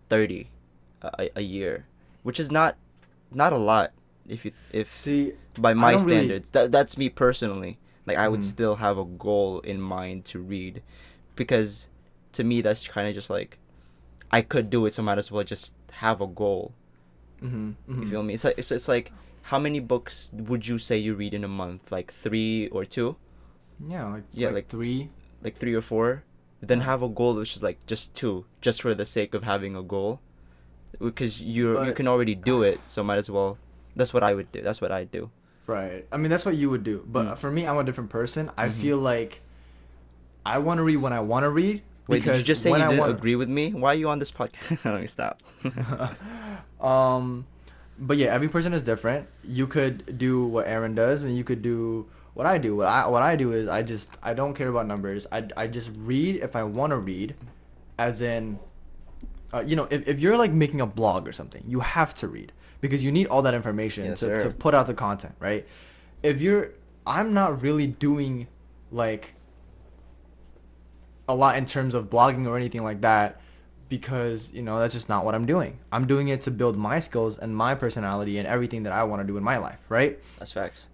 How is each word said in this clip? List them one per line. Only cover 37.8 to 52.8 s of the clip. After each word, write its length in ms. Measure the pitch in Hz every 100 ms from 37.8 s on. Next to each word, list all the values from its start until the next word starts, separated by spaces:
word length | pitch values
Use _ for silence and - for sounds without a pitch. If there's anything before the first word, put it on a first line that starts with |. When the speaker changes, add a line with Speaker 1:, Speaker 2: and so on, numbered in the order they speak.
Speaker 2:
different 260 | 131 127 110
person. 400 | 113 117 156 156 -
I 120 | 113
Speaker 1:
Mm-hmm. 120 | 110
Speaker 2:
feel 160 | 143 143
like 440 | 131 117 113 - - - - - - - - - - -
I 140 | 104 131
wanna 240 | 156 170
read 140 | 160 151
when 160 | 135
I 60 | 120
wanna 300 | 107 123 147
read. 320 | 151 196 208 - - -
Speaker 1:
Wait, 100 | 120
did 60 | 127
you 60 |
Speaker 2:
because 100 | 127
Speaker 1:
just 180 | 127 147
say 80 | -
Speaker 2:
when 100 | 151
Speaker 1:
you 40 | 156
Speaker 2:
I 40 |
Speaker 1:
didn't 100 | 139
Speaker 2:
wanna 140 | 147
Speaker 1:
agree 220 | 101 113 120
with 100 | 123
me? 240 | 143 156
Why 200 | 190 135
are 20 | 156
you 140 | 156
on 100 | 147
this 100 | 143
podcast? 540 | - 127 - - 165 120
<laughs> 60 |
Let 80 | 101
me 80 | 107
stop. 340 | - 58 - - -
<laughs> 0 |
Speaker 2:
<laughs> 1200 | 127 123 120 127 127 - 208 233 214 190 - -
Um, 640 | 131 131 131 127 123 123 131 - - - - -
but 200 | 131 143
yeah, 160 | 123
every 160 | 123 151
person 240 | 170 175
is 100 | 170
different. 440 | 117 110 113 143 147 - -
You 200 | 127 135
could 500 | 156 135 123 - 123
do 260 | 127 127 123
what 220 | 113 -
Aaron 280 | 113 110 110
does, 280 | 117 147
and 140 | 139 123
you 80 | 123
could 160 | 117
do 460 | 117 117 113 113 - - -
what 120 | - 156
I 120 | 180
do. 180 | 117
What 120 | 101